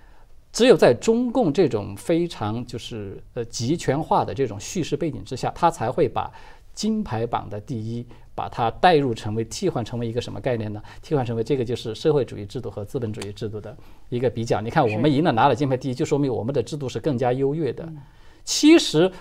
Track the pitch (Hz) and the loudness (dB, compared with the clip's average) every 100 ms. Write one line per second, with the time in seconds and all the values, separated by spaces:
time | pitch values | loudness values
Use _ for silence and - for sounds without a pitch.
0 | - - - - - - 247 165 180 117 | -20 -20 -20 -20 -6 4 6 6 6 4
1 | - 226 247 262 160 139 156 110 98 101 | 2 2 2 2 2 2 2 0 -6 -8
2 | - 170 175 - 104 113 120 120 - 117 | -2 0 0 -4 -4 -4 -6 -10 -10 -10
3 | 98 - - 123 113 - 117 170 - 131 | -10 -12 -12 -10 -8 -4 -2 -2 0 -2
4 | - 190 107 107 127 101 - 190 139 143 | 2 2 0 -2 -4 -4 -8 -6 -4 -2
5 | 170 95 98 127 120 - 170 - - - | -4 -6 -8 -6 -6 2 2 2 -2 2
6 | 131 101 - - - - - - 214 214 | 0 0 -6 -10 -20 -20 -16 -4 -2 -2
7 | 202 113 117 110 101 104 104 113 110 120 | -2 -4 -2 -4 -6 -10 -6 -6 -6 -6
8 | 120 - - - - - 113 - 180 156 | -10 -16 -14 -8 -6 -2 -2 4 6 6
9 | 139 110 104 110 113 - 185 123 104 117 | 4 -2 -4 -4 -4 -2 -2 -2 -4 -4
10 | 117 117 110 101 135 117 107 104 - - | -4 -4 -6 -4 -2 -2 -4 -8 -12 -14
11 | - 147 117 113 113 135 117 117 117 107 | -2 0 0 0 0 0 0 -2 -4 -2
12 | 160 147 113 101 101 127 110 107 101 135 | 2 2 2 -6 -8 -8 -8 -8 -6 -4
13 | 110 107 101 101 110 107 107 - - - | -4 -4 -8 -6 -6 -6 -10 -14 -18 -16
14 | - 120 123 117 113 107 113 165 117 107 | -6 0 0 0 0 0 2 2 2 4
15 | 147 139 170 113 139 117 143 127 135 123 | 4 4 4 6 4 4 2 0 -2 -2
16 | 151 143 139 101 110 139 107 151 127 117 | 0 2 0 -2 -2 -2 -2 -4 -6 -2
17 | 156 123 127 131 135 156 135 123 160 151 | -2 2 2 2 0 0 -2 -4 -10 -12
18 | - - - - - - 294 330 - 151 | -18 -20 -20 -14 -6 4 8 8 6 4
19 | 185 - | 4 2